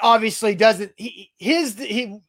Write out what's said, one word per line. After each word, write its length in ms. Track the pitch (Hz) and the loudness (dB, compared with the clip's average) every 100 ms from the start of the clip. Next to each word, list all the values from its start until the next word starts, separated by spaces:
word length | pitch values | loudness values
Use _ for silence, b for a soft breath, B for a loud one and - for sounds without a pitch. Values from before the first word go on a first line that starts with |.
obviously 540 | 226 226 220 - 220 190 | 4 4 2 -2 -2 4
doesn't. 340 | 220 190 202 - | 4 4 -4 -12
He, 340 | 233 180 196 - | -16 -16 -20 -8
his, 400 | 196 330 294 202 | -2 0 -2 -6
he, 400 | 277 214 240 208 | -6 -6 -6 -10